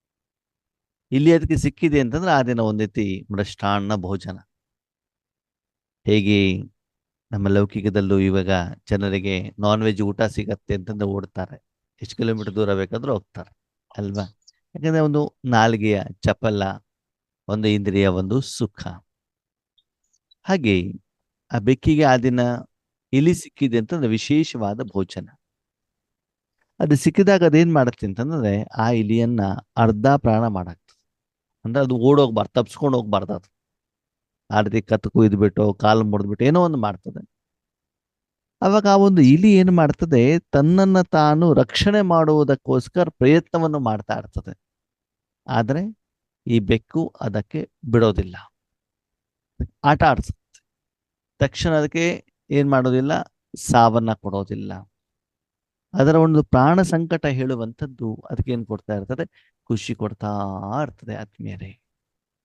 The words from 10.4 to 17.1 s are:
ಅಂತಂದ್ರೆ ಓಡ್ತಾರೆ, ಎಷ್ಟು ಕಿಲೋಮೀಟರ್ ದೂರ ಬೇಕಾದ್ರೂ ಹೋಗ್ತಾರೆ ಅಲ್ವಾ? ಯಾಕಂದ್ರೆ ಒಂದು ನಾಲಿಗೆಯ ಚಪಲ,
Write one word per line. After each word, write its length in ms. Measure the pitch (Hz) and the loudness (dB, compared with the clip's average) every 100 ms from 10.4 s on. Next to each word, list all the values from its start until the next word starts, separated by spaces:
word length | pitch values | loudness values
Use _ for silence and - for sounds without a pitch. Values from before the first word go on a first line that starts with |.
| 104 104 - 101 | -8 -10 -6 -8
ಅಂತಂದ್ರೆ 320 | 90 104 101 | -8 -6 -6
ಓಡ್ತಾರೆ, 580 | 98 92 95 92 - _ _ _ _ | -6 -10 -12 -14 -14 _ _ _ _
ಎಷ್ಟು 140 | 107 - | -16 -6
ಕಿಲೋಮೀಟರ್ 400 | 113 110 107 98 | -4 -4 -6 -4
ದೂರ 180 | 101 | -2
ಬೇಕಾದ್ರೂ 400 | 98 95 117 139 | -2 -4 -6 -6
ಹೋಗ್ತಾರೆ 440 | 107 - - - _ _ _ _ - | -6 -8 -18 -20 _ _ _ _ -10
ಅಲ್ವಾ? 240 | 98 101 95 _ _ _ _ 135 | -8 -8 -10 _ _ _ _ -6
ಯಾಕಂದ್ರೆ 240 | 156 160 | -2 0
ಒಂದು 360 | 151 147 151 - 127 | 0 0 -4 -8 -2
ನಾಲಿಗೆಯ 580 | 117 113 113 107 101 - 101 | 2 2 2 -2 -2 -6 -4
ಚಪಲ, 420 | - - 113 104 95 101 _ _ _ | -4 -2 -4 -4 -6 -8 _ _ _